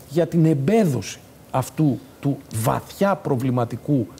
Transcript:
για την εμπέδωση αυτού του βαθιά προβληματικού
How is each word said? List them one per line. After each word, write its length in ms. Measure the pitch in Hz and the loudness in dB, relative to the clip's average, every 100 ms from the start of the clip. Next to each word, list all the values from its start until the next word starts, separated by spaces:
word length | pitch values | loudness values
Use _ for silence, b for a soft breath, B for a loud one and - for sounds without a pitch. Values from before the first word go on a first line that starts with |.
| B | B
για 180 | 143 160 | -2 0
την 180 | 170 160 | 4 4
εμπέδωση 720 | 156 135 220 196 120 98 - - - - | 4 2 2 2 0 -6 -12 -18 -20 -6
αυτού 480 | 131 123 - 156 113 - - | -4 -4 0 0 0 -6 -6
του 180 | 143 143 - 110 | -4 -4 -6 -4
βαθιά 600 | 113 127 - - 196 190 | -2 -2 -4 -2 0 0
προβληματικού 920 | 151 139 131 123 120 120 - 143 104 - | -2 -2 0 0 -2 -4 0 0 0 -8